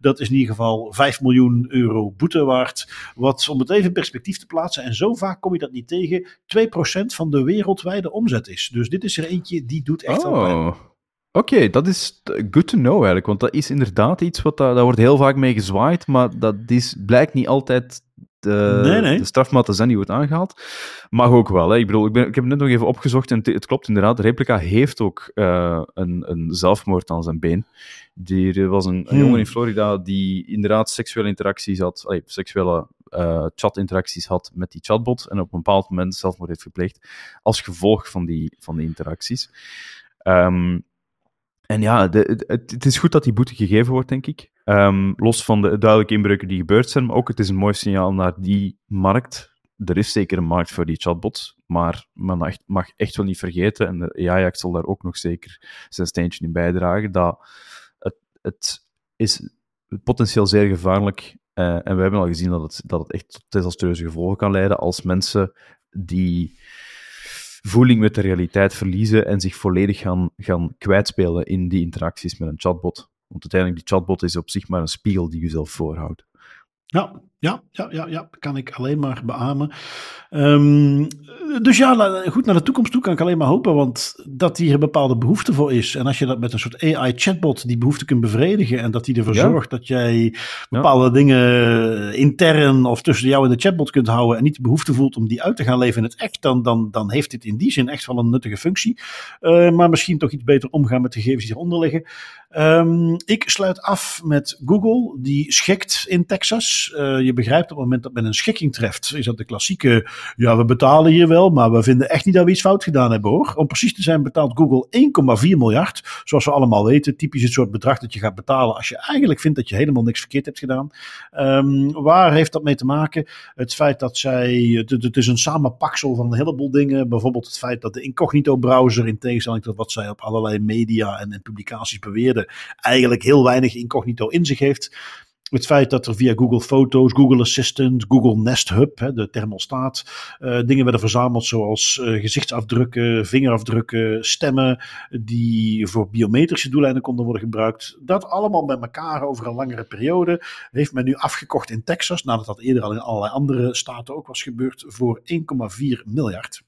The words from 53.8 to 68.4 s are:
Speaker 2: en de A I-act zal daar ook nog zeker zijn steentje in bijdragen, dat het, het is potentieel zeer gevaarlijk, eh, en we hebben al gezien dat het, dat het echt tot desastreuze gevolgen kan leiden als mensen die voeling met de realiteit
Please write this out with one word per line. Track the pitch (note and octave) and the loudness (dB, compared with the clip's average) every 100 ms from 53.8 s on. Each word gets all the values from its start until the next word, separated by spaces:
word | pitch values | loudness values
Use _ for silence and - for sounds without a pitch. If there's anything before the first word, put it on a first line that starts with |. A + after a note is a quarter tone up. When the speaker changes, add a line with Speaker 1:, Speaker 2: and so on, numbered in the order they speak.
| F#2 | -6
Speaker 2:
en | F2+ | -4
de | F2+ - F2+ | -8 -4 -2
A | F2+ | 0
I-act | F#2 - | 0 -2
zal | F#2 | -6
daar | F2 | -6
ook | E2 G2 | -6 -6
nog | F2+ - | -8 -8
zeker | E2+ E2+ - - _ - - | -8 -8 -12 -20 _ -20 -20
zijn | - F2 | -8 -6
steentje | - F2 - | -4 -4 -4
in | E2 | -8
bijdragen, | E2 F2 F2+ F2+ F#2 G#2+ | -4 -2 -2 -2 -2 -2
dat | F#2 F2 - _ - - - _ _ | 0 0 -2 _ -20 -20 -20 _ _
het, | - - _ _ | -10 -10 _ _
het | - - - - _ _ _ _ | -12 -8 -10 -10 _ _ _ _
is | A2 - - _ _ _ _ G2+ | -4 -4 -8 _ _ _ _ -12
potentieel | - B2 A2 - G2 | -4 0 0 2 2
zeer | G#2 G#2 | 4 2
gevaarlijk, | F#2 F#2 F#2+ G2+ F#2+ - _ _ | 0 0 2 0 -4 -14 _ _
eh, | - F2+ | -4 -2
en | E2+ - F#2 | -2 -2 0
we | |
hebben | F#2+ G2+ | 0 0
al | F2+ | -2
gezien | E2 F2+ | -2 -2
dat | F2 | -2
het, | D#2+ - - | -6 -12 -6
dat | F2 | -6
het | D#2 | -6
echt | G2+ - | -12 -12
tot | - _ | -20 _
desastreuze | G2+ F2+ F2 F#2 E2+ | -4 -4 -2 -2 -2
gevolgen | E2+ E2 F2 G2 | -6 -6 -4 -2
kan | G#2 | 0
leiden | G2 F#2+ G2+ | 0 0 0
als | E2+ F#2 | -2 -4
mensen | F2+ F#2 - G#2+ F#2+ _ _ _ _ | -2 -2 0 -2 -2 _ _ _ _
die | - F2+ F2 F#2 F2 D#2+ _ _ - - - - - - - - - | -14 -6 -2 -2 -2 -4 _ _ -20 -20 -20 -20 -20 -20 -18 -20 -16
voeling | G#2 G2+ B2+ A#2 | -2 4 4 6
met | G#2+ | 2
de | G#2+ | 0
realiteit | G2 F2+ | -2 0